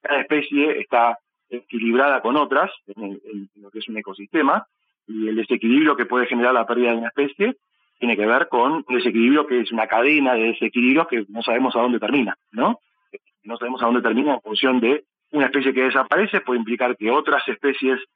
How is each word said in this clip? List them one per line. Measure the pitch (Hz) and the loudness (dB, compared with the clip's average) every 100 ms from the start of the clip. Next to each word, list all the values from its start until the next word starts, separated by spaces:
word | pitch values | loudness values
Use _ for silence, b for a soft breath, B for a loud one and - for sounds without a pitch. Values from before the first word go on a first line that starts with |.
cada | - 143 | -2 -4
especie | 123 151 143 143 151 - | 0 -2 0 0 0 -2
está | - 120 120 120 _ _ _ | -2 2 2 0 _ _ _
equilibrada | 120 _ 120 113 120 143 135 | -14 _ -4 0 2 2 0
con | 113 147 | 0 0
otras | 139 139 190 - - | 2 0 0 -4 -20
en | 101 | -12
el, | 101 101 110 | -12 -12 -14
en | 104 98 104 | -14 -14 _
lo | 101 | -18
que | 107 | -16
es | 107 | -12
un | 107 | -12
ecosistema, | 101 95 101 165 139 190 - _ _ _ - | -12 -16 -6 0 2 0 -4 _ _ _ -14
y | 110 110 | -6 -2
el | 110 | -2
desequilibrio | 107 117 113 135 156 139 | -2 -2 2 4 4 2
que | 123 | 0
puede | 123 120 | 0 0
generar | 120 120 | 0 2
la | 127 110 | 2 0
pérdida | 117 120 | 0 0
de | 117 | 0
una | 117 | -4
especie | - 143 - 214 262 _ _ _ _ | -2 -4 0 -4 -4 _ _ _ _
tiene | 120 104 | -2 0
que | 107 | 2
ver | 123 170 | 2 2
con | 123 127 160 - | 2 2 0 -2
un | 123 | 0
desequilibrio | 123 107 117 147 147 | 0 2 4 4 2
que | 123 | -2
es | 113 | -2
una | 117 110 | -4 0
cadena | 110 131 151 135 120 | 2 4 2 2 2
de | |
desequilibrios | 110 113 113 120 123 143 165 | 0 -2 -2 0 2 2 0
que | 120 101 | -4 -6
no | 107 | -8
sabemos | 117 117 131 117 | -2 0 0 0
a | |
dónde | 123 117 | 0 0
termina, | 107 139 107 - _ | 0 0 0 -6 _
¿no? | 107 165 240 _ _ _ - _ _ | -2 -2 -2 _ _ _ -20 _ _
No | 104 117 | -14 -10
sabemos | 123 127 | -8 -2
a | 117 | 2
dónde | 120 | 2
termina | 113 113 147 131 | 2 0 0 -2
en | |
función | - 107 135 127 | -4 -2 0 2
de | 113 151 _ _ _ | 2 0 _ _ _
una | 151 131 | -2 0
especie | 143 135 | 0 0
que | 131 | 0
desaparece, | 131 131 127 156 208 196 | 0 0 0 0 0 -2
puede | - 123 | -2 -4
implicar | 110 117 123 117 | -2 -2 -2 -2
que | 107 | 0
otras | 139 151 143 - | 0 2 -2 -2
especies | 110 139 131 131 127 - | -2 -2 0 0 -2 -6